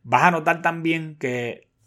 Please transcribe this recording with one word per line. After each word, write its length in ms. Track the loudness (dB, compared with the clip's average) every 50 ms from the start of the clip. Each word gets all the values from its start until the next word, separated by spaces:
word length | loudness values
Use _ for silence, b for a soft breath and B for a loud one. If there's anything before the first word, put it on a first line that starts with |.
| _
Vas 220 | 0 2 4 6
a 60 | 6
notar 300 | 4 4 0 0 -2 0
también 560 | 0 -4 -4 -2 -2 -2 -2 -2 -4 -8 -10
que, 540 | -8 -6 -6 -4 -4 -6 -6 -8 -12 _ _ _ _ _